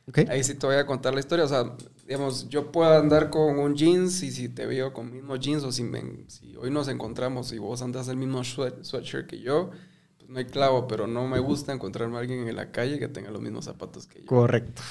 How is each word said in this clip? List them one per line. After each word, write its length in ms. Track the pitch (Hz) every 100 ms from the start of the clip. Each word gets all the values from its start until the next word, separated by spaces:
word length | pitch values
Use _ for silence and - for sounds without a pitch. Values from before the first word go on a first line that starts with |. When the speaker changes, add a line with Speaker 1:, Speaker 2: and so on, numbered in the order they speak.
| -
Speaker 1:
Ok. 120 | 139 147
Speaker 2:
Ahí 120 | 135
sí 120 | 127
te 120 | 139 139
voy 100 | 139
a 100 | 139
contar 260 | 139 135
la 60 | 135
historia. 240 | 135 170
O 40 | 147
sea, 280 | 135 117 - - _ -
digamos, 400 | 135 139 123 -
yo 240 | 147 147
puedo 200 | 170 165 156
andar 320 | 147 151 151
con 280 | 156 156 143
un 160 | 143 143
jeans 460 | 160 180 185 180
y 80 | 135
si 160 | 123 123
te 160 | 123 117
veo 260 | 131 131
con 200 | 127 120
mismo 240 | 127 139 131
jeans 260 | 135 151
o 80 | 135
si, 140 | 123
me, 400 | 117 60 - - -
si 280 | - - 117
hoy 140 | 123
nos 180 | 147 135
encontramos 640 | 123 117 117 127 127 -
y 60 | 117
vos 240 | 98 120
andas 260 | 123 127 127
el 80 | 131
mismo 240 | 131 131
sweat-, 420 | 123 - 131 123
sweatshirt 460 | - 131 - 135 -
que 100 | -
yo, 300 | 117 151 185 - - _ _ _
pues 120 | -
no 100 | 131
hay 80 | 123
clavo, 420 | 139 139 127 120
pero 180 | 110 107
no 220 | 117 127
me 100 | 127
gusta 340 | 131 143 143
encontrarme 440 | 131 95 - 117 120
a 40 |
alguien 280 | 123 127 113
en 80 | 110
la 160 | 98
calle 260 | - 123 147
que 80 | 123
tenga 240 | - 98
los 100 | 107
mismos 260 | 113 110 -
zapatos 420 | - - - -
que 120 | -
yo. 40 | -
Speaker 1:
Correcto. 560 | 123 120 117 - - -